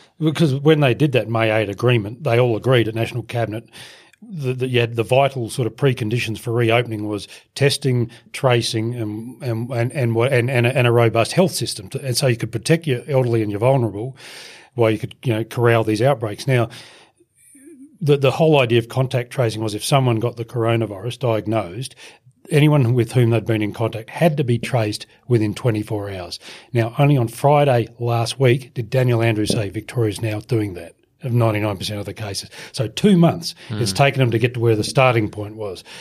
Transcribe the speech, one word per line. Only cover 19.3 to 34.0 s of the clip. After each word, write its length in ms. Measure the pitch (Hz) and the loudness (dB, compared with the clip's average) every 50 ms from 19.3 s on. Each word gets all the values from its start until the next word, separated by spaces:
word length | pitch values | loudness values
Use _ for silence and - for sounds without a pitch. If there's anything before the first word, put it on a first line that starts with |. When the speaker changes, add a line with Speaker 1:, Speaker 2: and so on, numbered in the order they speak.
Speaker 1:
tracing 320 | - 131 123 113 104 107 | -2 -2 -2 0 -2 -2
was 120 | 110 110 101 | -4 -4 -4
if 100 | 104 - | -6 -2
someone 360 | - 147 135 131 123 117 110 | 0 2 2 2 2 0 0
got 160 | 110 120 - | -2 -4 -6
the 80 | - 113 | -8 -12
coronavirus 720 | - - 120 113 117 117 117 113 101 101 92 98 123 120 - | -8 -4 -2 0 0 2 0 0 -4 -6 -10 -10 -10 -8 -4
diagnosed, 760 | 131 120 110 107 90 104 110 110 95 85 90 117 131 - - - - - - _ _ - _ _ _ - | -2 0 0 0 -2 -2 -2 -2 -2 -4 -8 -12 -12 -12 -14 -20 -20 -20 -20 _ _ -20 _ _ _ 0
anyone 420 | 165 143 147 151 151 147 127 113 123 | 2 4 4 6 4 4 4 4 2
with 180 | 123 110 - | 2 0 2
whom 180 | - 127 120 113 | 2 2 2 4
they'd 160 | 117 113 98 | 2 0 0
been 160 | 113 113 107 | 0 -2 -2
in 100 | 107 101 | -2 -4
contact 380 | 92 - 117 110 - 107 113 - | -4 -4 -4 -4 -4 -8 -12 -12
had 260 | - - 160 175 151 | -2 0 2 2 2
to 80 | 147 139 | 0 0
be 140 | 117 120 117 | 0 0 -2
traced 480 | - - - 117 110 104 104 - - - _ _ _ - | -2 -2 -2 0 0 -2 -4 -6 -12 -18 _ _ _ 0
within 260 | 123 110 107 104 101 | 0 2 2 0 -2
twenty-four 560 | - - 123 110 107 104 - 110 104 101 101 | -2 -2 -2 -2 -2 -4 -4 -6 -6 -6 -8
hours. 280 | 98 92 87 87 - - - - - - - _ | -8 -10 -10 -12 -14 -16 -16 -20 -20 -20 -16 _
Now, 220 | - 117 110 117 - - | -2 -2 -2 0 0 2
only 180 | 143 143 147 | 4 4 4
on 120 | 131 117 113 | 2 2 -2
Friday 600 | - - - 139 147 147 147 143 123 120 107 - - - | -4 0 2 4 4 4 4 4 2 2 0 -2 -6 -6
last 400 | 117 120 120 117 113 113 - 127 | -4 -2 -2 -2 -2 -4 -2 2
week 360 | 135 123 123 120 - - _ | 2 4 4 2 -2 -8 _
did 160 | 131 110 95 | -10 -8 -2
Daniel 320 | - 131 127 123 117 113 | -2 0 2 2 2 2
Andrews 280 | 117 117 110 107 107 101 | 2 2 2 0 0 0
say 180 | 104 117 104 98 | -2 -2 -2 -4
Victoria's 500 | 90 110 104 - - 123 110 107 95 - | -6 -10 -10 -8 -4 -2 -2 -2 -2 -4
now 200 | 113 110 107 107 | -6 -6 -6 -6
doing 340 | - - 127 110 104 101 87 | -6 -4 -2 -2 -2 -4 -6
that 200 | 85 85 82 - _ _ _ _ _ | -10 -14 -16 -20 _ _ _ _ _
of 100 | - 127 | -8 -2
ninety-nine 460 | 117 120 117 113 107 104 107 107 101 90 | 0 2 2 2 2 0 -2 -2 -4 -6
percent 220 | - 101 104 101 | -8 -8 -8 -8
of 60 | 98 | -8
the 60 | 101 | -10
cases. 380 | 92 - 110 101 95 - - - - - - - | -10 -10 -10 -10 -10 -10 -12 -14 -18 -20 -20 -12
So 140 | - - 117 104 | -6 -6 -6 -6
two 280 | - - - 214 196 | -4 0 4 4 6
months 380 | 170 170 147 95 85 82 - - - - - | 6 6 4 4 2 -6 -10 -12 -14 -12 -10
Speaker 2:
Mm. 100 | 113 107 | -6 -4
Speaker 1:
it's 120 | 120 98 95 | -4 -2 2
taken 240 | 131 | 2